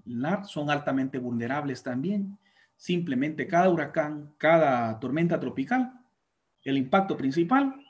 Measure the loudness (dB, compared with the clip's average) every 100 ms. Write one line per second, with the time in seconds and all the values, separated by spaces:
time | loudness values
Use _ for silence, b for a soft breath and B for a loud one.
0 | -10 -6 -2 -2 -4 -6 -2 -2 0 -2
1 | -2 -4 -4 -4 -2 -4 -4 -6 -6 -4
2 | -2 -2 -4 -10 b b b b -4 -2
3 | 0 0 -2 -4 0 4 4 2 0 -2
4 | -4 -6 -12 _ 4 6 6 2 0 -4
5 | -4 0 0 0 -4 -6 -2 0 -2 -6
6 | _ _ _ _ _ _ -4 -2 4 2
7 | 2 0 0 0 4 4 2 -2 -20